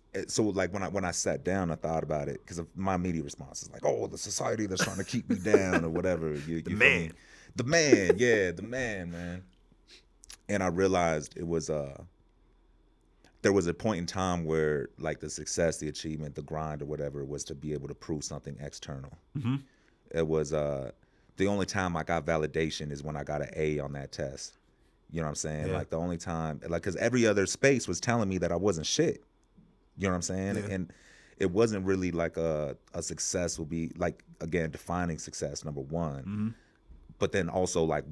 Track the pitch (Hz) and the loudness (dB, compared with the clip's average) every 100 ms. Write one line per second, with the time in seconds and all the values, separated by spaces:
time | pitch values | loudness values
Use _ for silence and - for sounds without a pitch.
0 | _ 95 - - 107 95 92 101 92 98 | _ -8 -2 2 2 2 0 0 -2 0
1 | 92 85 101 73 78 95 87 78 80 80 | 0 0 0 0 0 2 0 0 0 0
2 | 76 76 71 67 - 85 85 - 95 92 | 0 -2 -2 -6 -8 -10 -8 -4 0 0
3 | 90 82 71 - - - - - - 123 | 2 0 -4 -10 -14 -14 -14 -4 -2 -2
4 | 107 104 107 - 120 110 104 92 - 92 | -4 -6 -6 -4 -2 -2 -2 -2 -2 -2
5 | 95 120 - 147 90 104 95 85 82 82 | -4 -4 -2 -2 4 4 4 2 2 0
6 | 90 87 80 76 73 82 - 98 127 123 | 0 0 0 -4 -4 -4 -2 6 6 6
7 | 82 - - - - - 120 165 151 107 | 0 -8 -18 -20 -10 -4 2 4 8 8
8 | 90 87 123 110 90 85 107 127 123 101 | 8 6 6 6 4 0 -6 -4 -4 -4
9 | 85 85 87 90 92 _ _ _ _ - | -6 -8 -8 -8 -12 _ _ _ _ -20
10 | _ _ - - - 101 92 85 95 92 | _ _ -20 -16 -4 0 2 4 4 6
11 | 85 78 73 - 85 82 76 78 69 69 | 4 2 -2 -8 -2 -2 0 -2 -4 -10
12 | 87 _ _ _ _ _ _ _ _ _ | -16 _ _ _ _ _ _ _ _ _
13 | _ _ _ _ 110 98 87 85 110 95 | _ _ _ _ 4 6 4 0 0 0
14 | 85 98 92 87 80 80 78 76 - - | -2 -2 0 0 0 2 2 0 -2 -6
15 | 78 76 78 76 76 - 82 76 76 73 | -4 -4 -6 -10 -6 0 2 0 -6 -6
16 | 80 78 76 69 71 78 78 76 71 73 | -6 -6 -8 -8 -8 -6 -4 -6 -6 -6
17 | 71 71 69 71 - 73 76 73 69 69 | -6 -6 -6 -8 -8 -8 -6 -6 -6 -10
18 | - 78 - 73 71 69 71 - - 69 | -6 -6 -6 -10 -10 -10 -12 -10 -12 -10
19 | 67 - _ 147 117 139 135 _ _ _ | -12 -18 _ -6 -2 -2 -6 _ _ _
20 | _ - 80 78 71 76 73 69 64 - | _ -2 2 2 2 0 0 -2 -6 -12
21 | _ _ _ - 95 101 92 101 92 82 | _ _ _ 0 2 2 0 0 0 0
22 | 78 85 73 82 78 76 80 - 76 71 | 0 0 2 0 0 0 -2 -2 -6 -6
23 | 73 73 73 76 69 80 78 73 71 71 | -6 -6 -4 -4 -4 0 0 0 -4 -8
24 | 67 - 71 69 - - _ _ _ _ | -8 -6 -6 -6 -14 -16 _ _ _ _
25 | - 80 78 73 78 78 76 76 73 80 | -8 -4 -2 -2 -4 -2 -2 -2 -2 -2
26 | 87 85 - 82 80 76 - 82 104 82 | -2 -2 -4 -2 -2 -4 -4 -2 -2 0
27 | 120 123 113 101 95 - 135 131 - 90 | 2 6 6 6 4 4 4 4 2 -2
28 | - 117 101 95 85 85 101 82 76 - | 0 0 2 2 0 2 2 2 0 2
29 | 156 - - _ _ - - _ _ - | 2 0 -8 _ _ -20 -20 _ _ -2
30 | 95 90 87 95 95 95 101 95 90 - | 0 0 0 -2 -2 -2 -2 -4 -4 -10
31 | - - - - 95 87 113 104 95 95 | -20 -20 -20 0 2 4 4 4 2 2
32 | 92 85 82 78 82 78 73 67 _ 87 | 2 0 0 0 0 0 -2 -6 _ -8
33 | 82 80 - 92 87 - 80 82 82 - | -6 -4 -2 0 -2 -2 -4 -4 -4 -2
34 | 87 - - - 82 85 80 73 - 87 | -2 -4 -12 -12 -2 0 0 -4 -4 -2
35 | 87 78 - - 73 71 78 71 67 82 | -2 -4 -8 -6 -6 -6 -8 -8 -6 -4
36 | 82 69 67 104 107 117 _ _ - - | -2 -4 -6 -4 -4 -6 _ _ -20 -20
37 | - - 101 101 85 92 90 87 80 76 | -20 -2 0 2 2 2 2 4 2 2
38 | 71 | -2